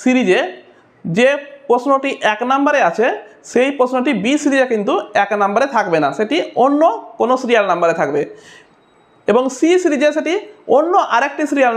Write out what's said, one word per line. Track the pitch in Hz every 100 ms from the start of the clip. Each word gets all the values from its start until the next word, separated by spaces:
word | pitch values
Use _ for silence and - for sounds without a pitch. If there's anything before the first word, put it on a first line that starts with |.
সিরিজে | 254 254 196 196 359 - - _ _ _ -
যে | 170 254 285 - - -
প্রশ্নটি | 240 277 269 277 - 214
এক | 208 247
নম্বরে | 269 285 285 185
আছে | 170 247 427 - - -
সেই | 240 269 285
প্রশ্নটি | 254 262 262 214
বি | 214 285
সিরিজে | 285 269 254
কিন্তু | 220 208 370 - -
এক | 202 208
নম্বরে | 196 214 277 233
থাকবে | 196 165
না, | 139 135
সেটি | 208 320 311 - 262
অন্য | 294 330 440 - -
কোনো | 226 254
সিরিয়াল | 254 233 196
নাম্বারে | 170 170 170
থাকবে | 151 147 - - - - _ _ _ _ _ _ -
এবং | 220 262 262
সি | 330 359
সিরিজে | 349 285 294 302
সেটি | 294 392 - - - 269
অন্য | 320 381 311 233
আরেকটি | 277 285 302
সিরিয়াল | 277 254